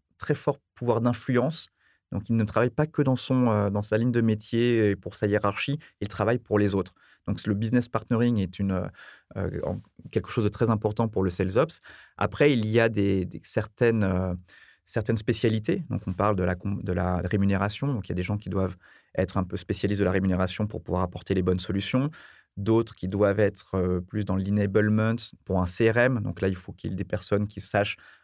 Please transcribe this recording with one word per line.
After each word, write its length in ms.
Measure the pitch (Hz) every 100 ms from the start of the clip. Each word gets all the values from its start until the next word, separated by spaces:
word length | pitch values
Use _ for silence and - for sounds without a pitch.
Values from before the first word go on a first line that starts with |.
| _ _
très 180 | - 147
fort 240 | - - _
pouvoir 260 | _ 120 113
d'influence. 720 | 120 117 - 123 135 160 - _ _ _ _
Donc, 180 | 98 107
il 60 | 113
ne 80 |
travaille 260 | 107 113 123
pas 180 | - 156
que 140 | -
dans 140 | 135 127
son, 340 | - 131 120
euh, 200 | 104 101
dans 120 | 104
sa 160 | 107 110
ligne 140 | 123
de 100 | 117
métier 680 | 113 110 - 117 120 117 104
et 60 | 92
pour 200 | 104 -
sa 120 | 104
hiérarchie. 520 | 104 101 98 - 151 - _
Il 60 | 104
travaille 320 | - 107 120
pour 200 | - 107
les 160 | 104 95
autres. 180 | 90 - _ _ -
Donc, 160 | 101 104
le 80 | 101
business 340 | 110 123 120
partnering 480 | 113 - 113 120 110
est 220 | 92 -
une, 280 | 98 92 95 - - - _ 95
euh, 260 | 95 92
en, 180 | - 98 - - -
quelque 180 | 107 -
chose 140 | -
de 60 | 104
très 200 | - 117
important 380 | 107 107 110 113
pour 160 | 101
le 80 | 95
sales 260 | - 92 104
ops. 240 | 165 - - - - -
Après, 360 | 101 - 147
il 140 | 123 107
y 120 | 113
a 80 | 113
des, 380 | 104 101 95 90
des 160 | -
certaines, 600 | - - 104 - 120 113
euh, 320 | 95 92 92 87 - - - _ _
certaines 320 | 117 110 113
spécialités. 680 | 117 113 117 110 107 196 131
Donc, 140 | 104 98
on 80 |
parle 220 | 90 101 98
de 80 |
la 100 | 90
com-, 300 | 90 101 101
de 100 | 92
la 240 | 90 90 90
rémunération. 760 | 90 101 98 98 101 - 143
Donc, 160 | 117 -
il 20 |
y 20 |
a 40 | 90
des 80 |
gens 140 | 90 104
qui 120 | 95
doivent 280 | 95 92 92 _ - _ -
être 220 | 95 101
un 60 |
peu 140 | 92 90
spécialistes 420 | - 98 101 101
de 60 | 92
la 60 |
rémunération 560 | 95 95 92 90 - 104
pour 160 | 87
pouvoir 180 | - 90
apporter 320 | 90 95 -
les 80 | 95
bonnes 180 | 90 90
solutions. 520 | - 98 - 127 147 - - - _ -
D'autres 360 | 101 110 113
qui 140 | - 92
doivent 320 | 98 104 101
être, 360 | 101 - - 92
euh, 260 | 90 90
plus 220 | 90 107
dans 120 | 101 95
l'enablement 800 | 95 104 101 107 107 107 110 117 - -
pour 160 | - 95
un 60 | 90
C 240 | - 113
R 80 | 117
M. 240 | 127 120
Donc 200 | 101 -
là, 60 | 95
il 80 | 92
faut 160 | -
qu'il 200 | - 95
y 20 |
ait 20 | 95
des 80 |
personnes 440 | 92 90 - 104 104
qui 120 | 101
sachent 380 | - 104 104 - - -